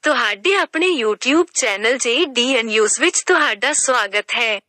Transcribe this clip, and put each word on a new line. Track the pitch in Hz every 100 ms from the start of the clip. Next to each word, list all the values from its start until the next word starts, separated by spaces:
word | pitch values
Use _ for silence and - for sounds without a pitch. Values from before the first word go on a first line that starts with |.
ਤੁਹਾਡੇ | - 269 226 208 220 392
ਆਪਣੇ | 339 320 370 330
YouTube | 214 208 254 302 339
ਚੈਨਲ | - 240 196 220 262
ਜੇ | 240 240
ਡੀ | 330 247 240 262
ਐਨ | 226
ਨਿਊਜ਼ | 214 214 -
ਵਿੱਚ | 311 -
ਤੁਹਾਡਾ | - 359 294 214 247
ਸਵਾਗਤ | 294 - 254 202 202 202
ਹੈ। | 233 233 208